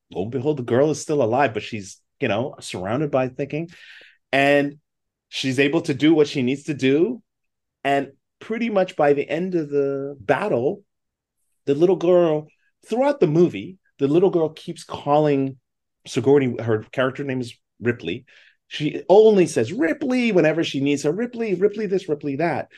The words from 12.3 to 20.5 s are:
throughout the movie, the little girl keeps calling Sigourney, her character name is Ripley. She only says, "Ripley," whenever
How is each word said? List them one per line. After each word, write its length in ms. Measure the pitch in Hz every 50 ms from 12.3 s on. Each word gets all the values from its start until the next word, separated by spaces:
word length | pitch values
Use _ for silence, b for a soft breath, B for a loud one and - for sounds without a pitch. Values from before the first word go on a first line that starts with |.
| 151 151 156 - _ _ _ _ _ _ _
throughout 320 | - 220 240 269 285 285 285
the 80 | 214
movie, 500 | 156 147 165 180 147 104 95 104 - 95 _ _ _ _ -
the 80 | 139
little 220 | 135 147 175 196 185
girl 200 | 160 170 160 156
keeps 340 | 156 - - - 165 - -
calling 720 | - - - - 147 143 151 156 151 143 135 135 135 135 _ _ _ _ _ _ _ _ _ -
Sigourney, 480 | - - 131 117 135 139 147 135 123 117 110
her 220 | 113 117 110 107 110 -
character 320 | - 135 127 131 127 - 143
name 180 | 139 127 131
is 140 | 120 117 - _ _ _ _ -
Ripley. 460 | 101 120 117 - - 85 87 - - b b b b b b b _
She 360 | - - - 151 147 - 143 - -
only 360 | 180 214 220 220 214 190 175
says, 240 | 147 - 131 113 113
"Ripley," 600 | 175 240 320 320 294 - 311 254 254 254 240 233
whenever 320 | 202 180 156 -